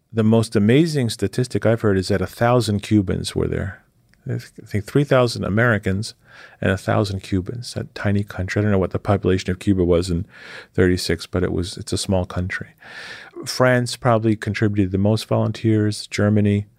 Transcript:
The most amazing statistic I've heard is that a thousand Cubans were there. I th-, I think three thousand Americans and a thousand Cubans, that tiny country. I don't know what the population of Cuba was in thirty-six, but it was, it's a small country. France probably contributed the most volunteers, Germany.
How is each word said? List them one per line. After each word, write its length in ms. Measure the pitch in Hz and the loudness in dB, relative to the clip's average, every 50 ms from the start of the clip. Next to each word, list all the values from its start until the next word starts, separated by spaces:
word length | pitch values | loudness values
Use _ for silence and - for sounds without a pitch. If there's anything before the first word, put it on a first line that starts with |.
| _ _ - | _ _ -2
The 100 | 110 110 | 2 4
most 320 | 107 113 113 113 - - | 4 4 4 4 2 2
amazing 560 | 110 101 107 120 143 170 170 151 147 123 113 | 2 4 6 6 4 4 2 0 -2 -2 -2
statistic 560 | - - 98 98 - - 127 - - 107 - | -2 -2 -4 -2 -2 -2 -4 -2 -2 -2 0
I've 140 | 107 113 110 | 0 0 2
heard 180 | - 107 98 95 | 2 2 2 2
is 100 | 92 - | 0 0
that 140 | 101 90 92 | 0 -2 -2
a 60 | - | -4
thousand 560 | - - 117 120 123 127 113 104 104 101 - | -2 0 0 2 2 2 2 0 -2 -2 0
Cubans 500 | - 107 104 95 92 92 87 87 - - | 2 2 2 2 2 -2 -4 -4 -6 -4
were 140 | - 85 82 | -4 -2 -2
there. 340 | 82 82 85 92 92 - _ _ _ _ _ _ _ _ - | -2 -4 -4 -6 -8 -12 _ _ _ _ _ _ _ _ -10
I 40 | 131 120 | -8 -8
th-, 180 | 120 - - _ - - | -8 -8 -12 _ -20 -12
I 40 | |
think 180 | - - 104 98 | -6 -6 -6 -4
three 180 | - - 139 147 | 0 0 0 2
thousand 400 | - 139 127 123 120 - 104 101 | 4 4 4 4 2 0 -2 -4
Americans 720 | - 92 107 120 123 113 101 - 98 95 101 113 - - _ _ _ - - - - - - | -2 0 2 2 2 2 0 0 -2 -2 -2 -4 -6 -10 _ _ _ -20 -20 -20 -20 -10 -4
and 100 | - 98 | -2 0
a 80 | 95 95 | 0 0
thousand 420 | - - 104 107 107 98 95 95 | 0 -2 0 0 0 -2 -4 -6
Cubans, 540 | - - 101 95 90 - - 120 120 - - | -6 -4 -2 -2 -2 -4 -8 -10 -10 -10 -10
that 200 | 107 110 - - | -10 -10 -10 -8
tiny 300 | - - 107 101 101 101 | -4 -2 0 0 0 -2
country. 360 | - - - 90 92 - 110 | -4 -6 -6 -6 -4 -2 0
I 20 | 104 | 0
don't 100 | 107 101 | 2 2
know 60 | 95 | 2
what 140 | 90 87 - | 2 0 -2
the 60 | 87 | -4
population 520 | - - 101 98 - 92 92 92 - - | -2 0 0 0 2 2 0 0 0 -2
of 80 | 92 - | -6 -2
Cuba 260 | - 104 98 95 90 | 0 0 2 2 2
was 240 | 85 87 85 87 95 | 2 2 2 2 0
in 180 | 87 85 - - - - - - - - - - _ | -2 -4 -4 -6 -12 -20 -20 -20 -18 -20 -20 -6 _
thirty-six, 540 | - 95 90 90 90 - - 92 85 - | 2 2 2 2 0 0 -2 -4 -4 -4
but 160 | - - 90 90 | -6 -4 -2 -2
it 100 | 85 87 | -2 -2
was, 240 | 90 90 90 - | -2 -4 -6 -8
it's 160 | - - - - | -12 -10 -6 -6
a 60 | 95 | -6
small 260 | - - 98 92 90 | -2 -2 0 0 -2
country. 440 | - - 90 90 92 - - - - - _ - - - - - - - - - - - - - | -2 -4 -6 -6 -6 -6 -8 -10 -12 -20 _ -20 -20 -20 -18 -18 -18 -18 -18 -20 -18 -16 -14 -12
France 520 | 127 - - 127 127 127 123 123 120 - | -6 -2 2 2 4 4 2 0 -2 -4
probably 400 | - - 131 117 110 110 113 110 | -2 0 2 2 4 4 2 0
contributed 540 | 107 - 110 101 - 113 107 101 104 98 92 | 0 -2 -4 -2 0 0 0 2 2 0 2
the 80 | 92 95 | 2 2
most 280 | 98 101 110 110 - | 2 2 2 0 0
volunteers, 800 | - 120 113 110 110 107 - - 113 110 107 104 104 104 - - | -2 -2 0 0 -2 -2 -2 0 2 2 2 2 0 -2 -4 -8
Germany. 600 | - - - 104 104 107 107 104 101 101 101 104 - _ | -8 -2 0 2 4 4 4 4 4 2 2 0 -4 _